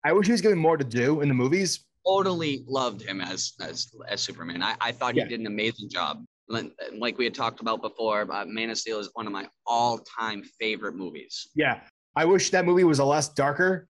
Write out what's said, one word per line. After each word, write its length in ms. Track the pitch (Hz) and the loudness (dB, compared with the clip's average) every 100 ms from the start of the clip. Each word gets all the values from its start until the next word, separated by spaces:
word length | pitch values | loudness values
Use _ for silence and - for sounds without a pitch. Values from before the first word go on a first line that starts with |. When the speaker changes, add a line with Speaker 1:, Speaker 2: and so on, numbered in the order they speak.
Speaker 1:
I 80 | 147 | 2
wish 100 | 190 196 | 4 4
he 60 | |
was 80 | 233 | 4
given 180 | 214 175 | 4 6
more 200 | 160 160 | 4 4
to 60 | |
do 360 | 127 120 127 156 | 0 2 2 4
in 80 | 143 | 4
the 60 | |
movies. 500 | 127 131 185 185 - _ _ 185 | 4 4 2 0 -4 _ _ 2
Speaker 2:
Totally 580 | 196 190 170 156 135 123 | 2 2 0 -2 -4 -2
loved 360 | 131 123 98 | -2 -2 -4
him 180 | 104 95 | -8 -6
as, 320 | 90 92 - - | -6 -6 -6 -8
as, 260 | 82 82 - 110 - | -12 -8 -10 -10 -8
as 140 | 101 | -6
Superman. 400 | - 82 85 85 | -6 -8 -8 -4
I, 120 | 98 - | -4 -2
I 100 | 117 | -4
thought 240 | 120 123 | -2 -2
he 60 | 120 | -2
Speaker 1:
Yeah. 80 | - | -2
Speaker 2:
did 120 | 117 | -6
an 60 | 107 | -6
amazing 440 | 107 113 117 101 | -2 -4 -4 -8
job. 340 | 90 76 73 80 _ - | -4 -4 -6 -14 _ -8
Like, 240 | 113 78 - - | -8 -8 -12 -12
like 240 | 107 120 127 | -6 -6 -2
we 60 | |
had 100 | 117 | -2
talked 260 | - 113 117 | -2 -4 -4
about 220 | 113 113 | -4 -4
before, 400 | 107 - 110 104 98 | -6 -4 0 0 -2
uh, 140 | 101 101 | -6 -6
Man 240 | 110 117 | -4 -4
of 80 | 107 | -4
Steel 200 | 113 107 | -4 -6
is 120 | 98 | -6
one 140 | 117 107 | -8 -8
of 60 | |
my 160 | 98 98 _ - | -8 -10 _ -2
all-time 760 | 117 120 113 - 117 113 101 92 - | 2 2 0 -8 -6 -6 -6 -12 -6
favorite 360 | 110 104 101 87 | -4 -2 -6 -8
movies. 520 | 90 73 62 - - | -10 -10 -14 -14 -8
Speaker 1:
Yeah. 280 | 147 139 110 - _ _ 147 | -2 0 -2 -8 _ _ 2
I 80 | |
wish 260 | 160 190 - | 4 4 4
that 140 | 185 | 2
movie 200 | 175 180 | 4 6
was 140 | 175 139 | 6 6
a 60 | |
less 240 | 139 151 - | 4 2 0
darker 580 | - 139 143 185 185 - | 0 0 2 2 2 -4